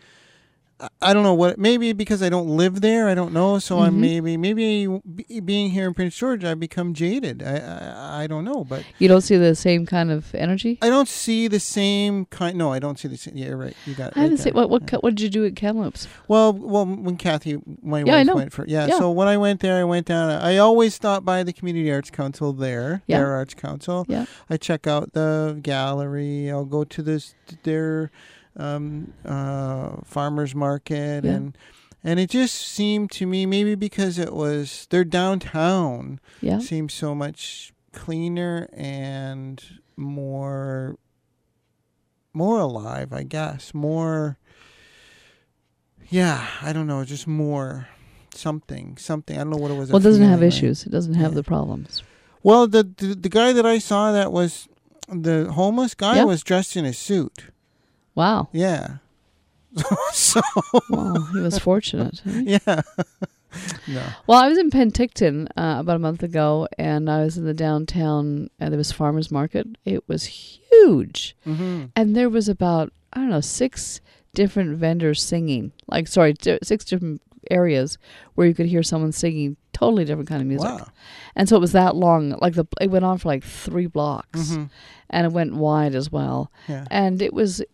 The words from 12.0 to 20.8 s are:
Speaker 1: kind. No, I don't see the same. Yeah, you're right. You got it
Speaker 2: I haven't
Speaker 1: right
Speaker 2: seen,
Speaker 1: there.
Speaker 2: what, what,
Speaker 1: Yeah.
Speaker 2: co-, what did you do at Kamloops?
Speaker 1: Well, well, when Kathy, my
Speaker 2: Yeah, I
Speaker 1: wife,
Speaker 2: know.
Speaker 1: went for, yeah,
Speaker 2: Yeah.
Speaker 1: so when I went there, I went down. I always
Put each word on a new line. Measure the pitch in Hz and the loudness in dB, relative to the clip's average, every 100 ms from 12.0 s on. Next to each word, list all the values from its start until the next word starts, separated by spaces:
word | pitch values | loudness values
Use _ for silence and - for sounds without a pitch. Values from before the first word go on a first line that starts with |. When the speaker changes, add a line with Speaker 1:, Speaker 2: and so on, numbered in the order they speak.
| 202 196 185 | 0 -2 -6
Speaker 1:
kind. | - 175 180 | -6 -4 -2
No, | 156 | -2
I | 131 | -2
don't | 143 139 | -4 -8
see | 139 | -10
the | 127 | -12
same. | - 135 | -12 -12
Yeah, | 131 | -8
you're | 131 | -8
right. | 131 - - | -10 -12 -12
You | |
got | 135 127 | -10 -6
it | 277 | 2
Speaker 2:
I | |
haven't | 311 294 | 2 4
Speaker 1:
right | - | 2
Speaker 2:
seen, | |
Speaker 1:
there. | - | 2
Speaker 2:
what, | 208 | 4
what, | 233 | 2
Speaker 1:
Yeah. | 151 | 0
Speaker 2:
co-, | - | -2
what | 240 214 | 0 0
did | |
you | 214 | 0
do | 208 208 | 0 -2
at | 185 | -2
Kamloops? | 208 220 190 - - - - | -4 -2 -4 -8 -16 -10 2
Speaker 1:
Well, | 214 220 | 6 6
well, | 202 226 202 190 | 4 0 0 0
when | 196 180 175 | -4 -6 -4
Kathy, | 180 151 156 147 - 151 | -2 -2 -4 -8 -10 -12
my | 156 151 147 | -6 -2 4
Speaker 2:
Yeah, | |
I | 294 | 4
Speaker 1:
wife, | 269 | 4
Speaker 2:
know. | 359 | 2
Speaker 1:
went | 147 | -2
for, | - - | -8 -4
yeah, | 151 147 | -2 0
Speaker 2:
Yeah. | 359 | 2
Speaker 1:
so | 175 | 2
when | 170 196 | 2 2
I | 202 | 4
went | 202 196 | 2 0
there, | 190 185 | 0 0
I | |
went | 175 175 170 | 2 0 0
down. | 165 160 | 0 0
I | 151 170 190 | 0 2 6
always | 214 226 | 6 6